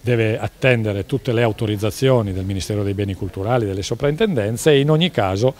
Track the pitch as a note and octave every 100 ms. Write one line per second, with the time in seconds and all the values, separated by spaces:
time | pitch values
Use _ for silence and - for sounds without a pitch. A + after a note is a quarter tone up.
0 | B2 A#2 A2 A2 G#2+ - C3 A#2+ G#2+ G2
1 | - C3 - A#2 A#2 G2+ G#2+ G#2 G#2+ -
2 | C3+ B2 G2+ F#2 F#2+ F#2+ - G#2 G2+ G2
3 | G2+ F#2 F2+ F#2+ G2+ B2+ G2+ G2 F#2 A#2+
4 | C#3+ D3+ A3 C3 G#2 A#2 D#3+ C#3+ C#3+ D#3
5 | F3+ - F#2+ G2 B2+